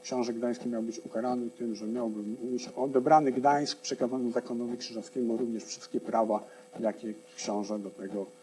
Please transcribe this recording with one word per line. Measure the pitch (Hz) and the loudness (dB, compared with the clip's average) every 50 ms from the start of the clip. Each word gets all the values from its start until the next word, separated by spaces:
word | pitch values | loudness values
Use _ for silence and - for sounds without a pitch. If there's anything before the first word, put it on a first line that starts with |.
| - | -8
książę | - 131 127 120 117 117 | -4 -2 0 0 0 -2
gdański | 117 120 120 120 - - 123 | -2 0 -2 -2 -2 -2 -4
miał | 120 113 | -2 -2
być | 113 113 110 - | -2 -2 -4 -6
ukarany | - - - 113 113 123 123 123 120 117 | -8 -6 -4 -2 0 0 0 0 -2 -4
tym, | - - 123 117 110 | -6 -4 -4 -4 -4
że | 101 107 107 | -4 -4 -4
miałby | 113 123 120 113 107 107 104 | -2 -2 -2 -2 -2 -2 -4
mu | 104 113 127 117 123 | -4 -4 -4 -4 -2
być | 127 123 - - - | -2 -2 -4 -4 -4
odebrany | - 123 139 135 135 123 143 156 156 151 135 | -2 -2 4 4 4 6 8 8 8 8 6
Gdańsk, | 120 131 123 143 143 147 147 135 - - | 2 4 6 6 6 6 2 0 -4 -6
przekazany | - - 139 - 135 120 127 131 123 120 | -6 -6 -2 0 0 0 0 0 0 2
zakonowi | 113 120 120 - 123 117 120 117 120 123 | 0 0 -2 0 -4 -2 -2 -2 -4 -6
krzyżackiemu | - - 117 113 107 - - 131 123 113 113 113 | -8 -8 -8 -8 -10 -6 -2 -2 0 2 2 0
również | 127 117 113 110 - | 0 0 -2 -4 -6
wszystkie | - - - - - - 127 | -8 -12 -12 -12 -4 -4 -4
prawa, | - - 110 113 113 107 107 104 - - - - - - - - | -2 2 2 2 4 4 2 0 0 -4 -18 -20 -20 -18 -8 -2
jakie | 113 110 101 - - 113 104 - - - - | 0 0 0 0 -6 -8 -8 -8 -12 -20 -12
książę | - - - 107 104 104 98 107 107 | -8 -4 -2 0 -2 0 -2 -2 -4
do | 101 95 | -4 -6
tego | 95 - 98 95 - 104 98 - - - | -10 -8 -10 -4 -4 -4 -4 -4 -8 -20